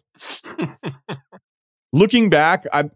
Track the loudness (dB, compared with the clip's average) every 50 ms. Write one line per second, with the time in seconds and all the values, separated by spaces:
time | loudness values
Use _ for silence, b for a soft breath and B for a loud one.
0 | _ _ _ B B B B B B -16 -10 -10 -10 -10 -10 -12 -14 -14 -14 -14
1 | _ -14 -16 -16 _ _ -20 -20 _ _ _ _ _ _ _ _ _ _ 0 2
2 | 2 4 4 2 4 4 4 4 4 2 2 0 -2 -2 -2 -2 -2 -2 -2